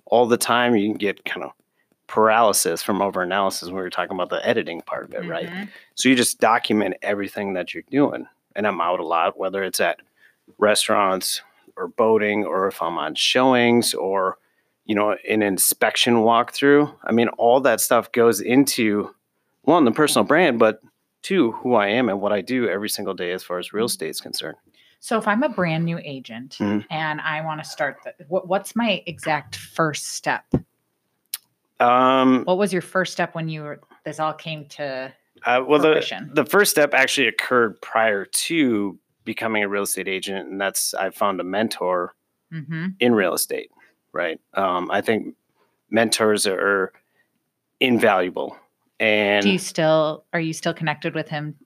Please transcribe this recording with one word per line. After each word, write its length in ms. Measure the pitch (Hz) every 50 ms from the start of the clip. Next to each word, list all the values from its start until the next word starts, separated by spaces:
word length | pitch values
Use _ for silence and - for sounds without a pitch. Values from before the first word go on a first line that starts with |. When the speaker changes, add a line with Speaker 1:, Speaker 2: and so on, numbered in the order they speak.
| _
Speaker 1:
all 200 | - 110 117 123
the 120 | 113 120
time, 380 | - - - 117 120 123 120 120
you 140 | 104 101 110
can 80 | 107
get 280 | - 104 98 92 _ -
kind 180 | - - 90 71
of 80 | 64 - _ _ _ _ _ _ _ _ _ _
paralysis 760 | - - 110 107 110 107 117 117 104 95 - - 87 82 82
from 180 | - - 101 95
overanalysis 640 | 101 98 92 92 90 87 92 101 98 95 92 - 87
when 100 | 87 92
we 60 | 95
were 80 | 90 90
talking 260 | - - 87 - 95
about 140 | 90 90 -
the 160 | 87 82 -
editing 340 | 110 117 113 85 85 85 82
part 220 | - - - - -
of 100 | - -
it, 140 | - 175
right? 200 | 170 165 170 170
Speaker 2:
Mm-hmm. 160 | 170 180 190 208 196 - - - _ -
Speaker 1:
So 140 | - - 127
you 60 | 135
just 240 | 123 113 - - -
document 560 | 110 110 113 123 - - 110 107 101 95 - -
everything 520 | - 101 104 101 98 95 - 107 101 98 95
that 200 | 90 85 - -
you're 100 | - - -
doing. 340 | 123 143 143 - - - - - _ _ _ _ -
And 100 | - 104
I'm 160 | 104 95 85
out 180 | 82 87 92 90
a 60 | 85
lot, 320 | 80 85 82 85 98 -
whether 260 | - 95 95 95 98 95
it's 160 | 92 - -
at 200 | 95 85 80 - _ _ _ _ _ _ _ _ _ _ _
restaurants 840 | - 104 104 107 - - - 107 104 101 95 95 92 - - - - - _ _ _ _ - -
or 120 | - 92 87
boating, 560 | - - 113 110 110 107 107 104 104 107 98
or 220 | 78 85 95 95
if 140 | 98 - -
I'm 160 | 82 85 82
on 180 | 78 73 78 73
showings 800 | - - - - 127 131 131 127 123 120 117 117 120 113 - -
or, 440 | - - 95 98 98 92 92 - _ _ _ _ _ _ _ _ _ -
you 100 | - 107
know, 200 | 101 104 107 95 - - -
an 140 | 110 107 101
inspection 720 | 101 95 87 - - - - - 110 - - - 123 120
walkthrough. 800 | 117 110 113 117 117 123 - - - 143 139 143 147 147 147 - - -
I 80 | -
mean, 160 | 110 117 120 101
all 300 | - - 110 120 123 135
that 200 | 131 135 113 -
stuff 300 | - - 127 113 107 -
goes 300 | - 120 117 117 107 92
into, 720 | - 104 123 139 139 135 - - 113 107 101 104 95 - - _ _ _ _ _ _ _ _ _ -
one, 220 | - 165 175 143
the 60 | 117
personal 340 | - - 151 135 - 123 104
brand, 340 | - 143 170 185 147 120 113
but 220 | 113 110 107 - _ _ _ _ _ _ _ _
two, 320 | - - 196 180 131 117 -
who 200 | - - 127 123
I 120 | 107 101
am 220 | 101 107 127 127 104
and 100 | 98 101
what 140 | 101 101 104
I 80 | 101
do 260 | 92 123 131 127 120
every 220 | 95 87 101 107 101
single 240 | - - 101 98 95
day 180 | 92 90 87
as 120 | 90 92 -
far 160 | - 90 90
as 120 | 87 -
real 140 | - 104 117
Speaker 2:
Mm-hmm. 60 | 117
Speaker 1:
estate 180 | 113 - 78 80
is 120 | - -
concerned. 360 | - - - - - 80 - _ _ _ _ _ _ _ _ _
Speaker 2:
So 180 | - - 233
if 100 | 220 220
I'm 140 | 214 208 226 294
a 60 | 294
brand 360 | 220 196 180 165 160 165 165
new 140 | 165 170 160 -
agent 540 | 147 135 135 123 - 110 117 131 - - -
Speaker 1:
Mm-hmm. 260 | 107 101 104 104 104 -
Speaker 2:
and 320 | 160 156 160 156 151 151
I 200 | - 156 151 156
wanna 220 | 160 160 156 151 156
start, 340 | - - - 151 139 127 - -
the, 100 | 127 - - 165
what, 200 | 139 175 185 -
what's 280 | 170 185 202 196 - -
my 260 | 220 240 220 190 - -
exact 480 | 175 160 - - 160 151 143 - - -
first 560 | - - - - - 165 151 135 - - -
step? 320 | - - - 151 123 - _ - - - - _ _ _ _ _ _ _ _ _ _ _ _ - - - _ _ _ _ _ _ _ -
Speaker 1:
Um, 640 | 123 120 123 127 127 131 131 131 131 131 131 123 -
Speaker 2:
What 120 | 180 185
was 140 | 185 208 190
your 100 | 190 175
first 300 | - - - 185 175 - -
step 220 | - 175 165 -
when 140 | 165 160 160
you 140 | 160 151 151
were, 180 | 147 143 - _ _ - _ -
this 140 | 156 151 156
all 140 | 156 156 156
came 320 | 156 - 165 156 151 143 147
to 440 | - - 147 139 131 127 131 135 - _ _ _ _ - -
Speaker 1:
uh, 160 | 120 123 127 131
well, 120 | 135 151 147
the, 140 | 147 156 151
Speaker 2:
fruition? 360 | - - - - 92 - 139 139
Speaker 1:
the 120 | 147 143
first 260 | - - 202 202 -
step 220 | - 156 147 143 -
actually 340 | 131 131 123 - 143 127
occurred 540 | 113 - - - - 127 123 117 107 90 -
prior 440 | - - - 113 113 110 104 98 92
to 720 | - - - - - 170 160 139 123 113 104 101 98 85 - _ _ _ _ -
becoming 380 | 113 110 - 117 113 110 107 101
a 40 |
real 160 | 98 101 101 101
estate 240 | - - 98 92
agent, 400 | 98 95 95 90 101 98 196 - -
and 100 | 190 -
that's 320 | - 190 196 - - - -
I 160 | - 196 190
found 300 | - - 107 101 95 87
a 20 | 87
mentor 720 | 92 95 104 113 104 - - 92 90 90 90 87 87 _ _ _ _ _ _ _ - 165
Speaker 2:
Mm-hmm. 340 | 160 139 151 165 160 170 190 190 -
Speaker 1:
in 160 | - 247 233
real 180 | 208 190 - -
estate, 380 | - - - - - - _ _ _ _ _ _ _ _ _ -
right? 260 | 80 87 82 78 - _ _ -
Um, 380 | - 113 - 90 90 90 82
I 100 | 98 104
think 340 | - 117 113 104 - - - _ _ _ _ _ _ _ _ _ _ -
mentors 560 | 107 113 117 110 - - 113 107 104 98 -
are 460 | 101 95 - 90 98 101 98 92 - _ _ _ _ _ _ _ _ _ _ _ _ _ _ _ _ _ -
invaluable. 760 | 135 127 120 107 - 110 101 92 90 90 - 76 69 - - - _ _ _ _ _ _ _ -
And 440 | 110 110 104 107 104 101 104 101 98
Speaker 2:
Do 60 | -
you 80 | 190
still, 640 | 180 - - - 170 160 156 160 160 156 156 151 - _ -
are 80 | - 170
you 140 | 160 160 160
still 200 | - - 170 220
connected 420 | - 160 156 147 147 - 165 160
with 120 | 160 151
him 280 | - 160 147 151 151 147 _ _